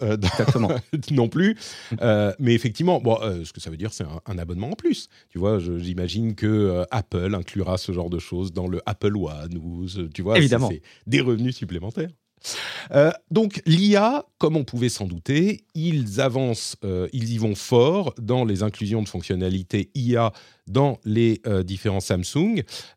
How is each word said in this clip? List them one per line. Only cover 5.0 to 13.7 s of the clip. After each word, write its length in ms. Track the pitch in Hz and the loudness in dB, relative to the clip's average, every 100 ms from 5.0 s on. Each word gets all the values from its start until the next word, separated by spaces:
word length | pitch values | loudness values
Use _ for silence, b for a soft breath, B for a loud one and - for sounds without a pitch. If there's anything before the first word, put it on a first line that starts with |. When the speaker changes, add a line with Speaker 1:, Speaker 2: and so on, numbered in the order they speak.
| - b b | -6 b b
Speaker 1:
Tu 80 | 87 | -2
vois, 220 | 98 107 | 0 0
je, 180 | 87 85 | -2 -4
j'imagine 560 | 87 87 87 107 113 | -4 -4 -2 -2 -2
que, 120 | 101 107 | 0 0
euh, 380 | 107 101 90 90 | 2 2 0 -2
Apple 440 | 117 - 90 92 | -4 -4 -2 -2
inclura 440 | 101 82 98 90 92 | -4 -4 -4 -2 -2
ce 140 | - | -2
genre 180 | 90 87 | -4 -4
de 80 | 85 | -6
choses 340 | - 90 95 | -6 -6 -6
dans 160 | 87 90 | -6 -4
le 140 | 90 | -4
Apple 320 | - 101 104 104 | -6 -2 -2 0
One 400 | 80 76 80 87 | -4 -6 -10 -10
ou 240 | 82 85 90 | -10 -8 -8
ce, 140 | 92 | -8
tu 220 | 82 76 | -8 -6
vois, 140 | 92 170 | 2 4
Speaker 2:
Évidemment. 320 | 143 117 120 | 6 4 0
Speaker 1:
c'est, 140 | - | -4
c'est 280 | - - - | -12 -14 0
des 100 | 139 | 2
revenus 340 | 127 113 127 | 2 0 0
supplémentaires. 560 | 127 87 87 98 185 165 156 _ _ B B B B B | -4 -6 -6 -6 -6 -8 -10 _ _ B B B B B
Euh, 180 | 143 156 - - | 4 6 2 0
donc, 320 | 185 214 - | 2 2 0
l'I 320 | 165 | 4